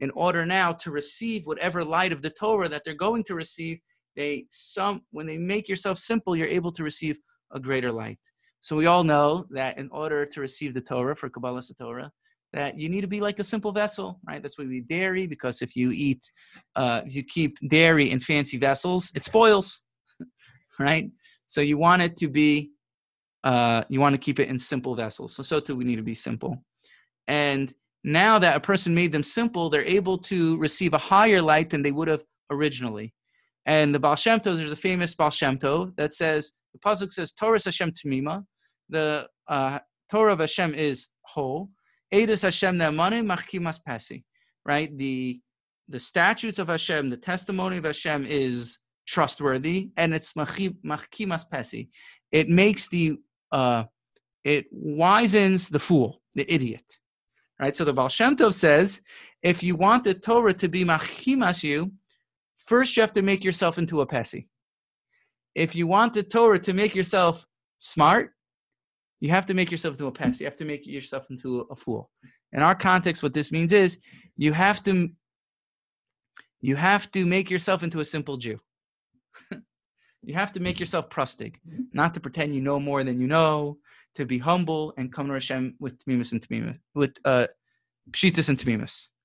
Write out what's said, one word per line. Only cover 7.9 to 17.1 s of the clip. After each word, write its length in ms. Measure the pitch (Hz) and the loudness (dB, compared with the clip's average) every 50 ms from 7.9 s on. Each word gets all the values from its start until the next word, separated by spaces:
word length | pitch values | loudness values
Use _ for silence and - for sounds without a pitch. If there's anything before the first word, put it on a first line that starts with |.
light. 280 | 113 113 110 110 107 - _ _ _ _ _ _ _ _ | -4 -6 -8 -10 -12 -16 _ _ _ _ _ _ _ _
So 140 | - - 156 | -10 -6 -2
we 100 | 156 160 | 2 4
all 180 | 170 175 180 170 | 4 6 6 6
know 420 | 156 151 147 147 147 156 185 185 185 | 4 4 4 4 4 2 0 -4 -8
that 260 | 139 135 131 127 - | -6 -6 -4 -4 -6
in 120 | 135 135 127 | -8 -12 -12
order 340 | 127 143 156 156 151 147 143 | -10 -8 -6 -4 -2 -2 -4
to 160 | 143 - 151 | -4 -6 -10
receive 320 | 135 131 - - 151 139 123 | -10 -10 -8 -8 -8 -8 -8
the 80 | 127 | -8
Torah, 340 | 117 - 131 123 123 135 151 | -8 -4 -4 -2 -2 -2 -4
for 140 | - - 127 | -6 -8 -12
Kabbalas 420 | - 143 127 123 127 127 123 - - | -10 -8 -8 -8 -8 -8 -12 -14 -18
Torah, 340 | _ 123 117 120 123 143 151 - _ _ _ _ _ _ _ - | _ -14 -14 -12 -12 -14 -16 -18 _ _ _ _ _ _ _ -8
that 240 | 143 143 143 - | -6 -6 -6 -6
you 120 | 151 151 160 | -8 -6 -4
need 120 | 180 202 | -4 -4
to 60 | 202 | -4
be 140 | 175 202 208 | -4 -4 -4
like 180 | 208 208 202 - | -4 -4 -4 -4
a 40 | 196 | -6
simple 280 | - 233 214 - 208 | -6 -6 -4 -4 -4
vessel, 480 | 196 208 208 208 208 - 190 185 180 - - | -2 -2 -2 -2 -4 -8 -10 -10 -12 -14 -14
right? 140 | 165 151 147 | -14 -14 -12
That's 160 | 147 139 - | -12 -14 -14
why 80 | - 139 | -12 -10
we 140 | 131 127 127 | -10 -10 -10
eat 80 | 123 | -6
dairy, 380 | 120 165 175 190 190 185 185 190 | -6 -4 -2 -2 -2 -2 -4 -4
because 360 | 170 143 - - 127 120 - | -6 -8 -6 -6 -6 -6 -6
if 140 | 135 120 - | -8 -8 -4
you 160 | 127 123 127 | -2 -2 0
eat, 380 | 104 - 143 139 131 - - - _ _ _ _ - - _ _ _ | 0 0 0 -2 -2 -2 -6 -16 _ _ _ _ -20 -20 _ _ _
uh, 260 | - 131 120 117 113 - | -2 0 0 0 -2 -4
if 100 | 147 | -8